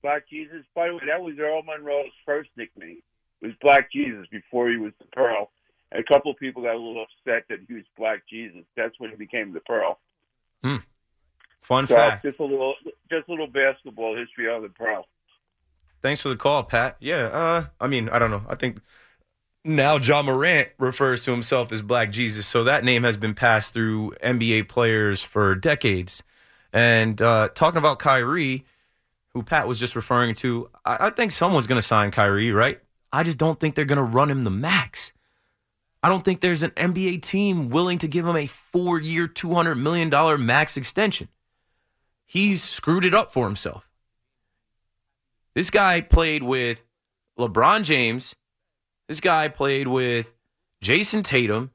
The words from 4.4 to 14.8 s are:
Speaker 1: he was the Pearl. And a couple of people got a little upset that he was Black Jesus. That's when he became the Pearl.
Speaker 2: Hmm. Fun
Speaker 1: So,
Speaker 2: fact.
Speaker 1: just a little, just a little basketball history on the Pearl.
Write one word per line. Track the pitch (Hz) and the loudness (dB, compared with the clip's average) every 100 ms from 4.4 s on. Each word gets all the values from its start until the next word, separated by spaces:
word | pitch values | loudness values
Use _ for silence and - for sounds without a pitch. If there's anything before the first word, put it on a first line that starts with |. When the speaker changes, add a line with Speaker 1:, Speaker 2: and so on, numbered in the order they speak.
| _ 123 120 | _ -4 -2
Speaker 1:
he | 117 | -2
was | 107 _ | -6 _
the | _ | _
Pearl. | - 123 104 104 _ _ _ _ | -2 0 0 -6 _ _ _ _
And | 104 | -10
a | |
couple | - 143 147 | 2 2 2
of | 131 | -8
people | 135 127 | -10 -8
got | 120 117 | -6 -6
a | |
little | 117 113 | -8 -12
upset | 110 _ 131 117 - | -14 _ -4 -4 -4
that | 104 98 | -14 -14
he | |
was | 120 - - | -18 -18 -6
Black | 110 104 - | -6 -6 -10
Jesus. | 113 113 87 85 - | -16 -16 -20 _ -8
That's | 113 _ | -8 _
when | 113 | -18
he | 107 | -16
became | 104 120 101 | -10 -8 -8
the | 82 | -12
Pearl. | - 117 87 90 _ _ _ _ _ _ | -6 -2 -2 -6 _ _ _ _ _ _
Speaker 2:
Hmm. | 127 135 - _ _ _ _ _ _ _ | -6 -6 -10 _ _ _ _ _ _ _
Fun | - 127 135 | -2 0 4
Speaker 1:
So, | 117 | 6
Speaker 2:
fact. | 117 104 | 6 2
Speaker 1:
just | 143 131 | -6 -6
a | |
little, | 143 135 131 139 156 - _ | -4 -2 -4 -6 -14 -20 _
just | 165 156 | -8 -6
a | |
little | 165 147 | -8 -6
basketball | 131 135 135 135 110 113 113 | 0 0 -2 -14 -8 -6 -6
history | 117 - 113 | -10 -8 -6
on | 117 | -6
the | 107 | -10
Pearl. | _ | _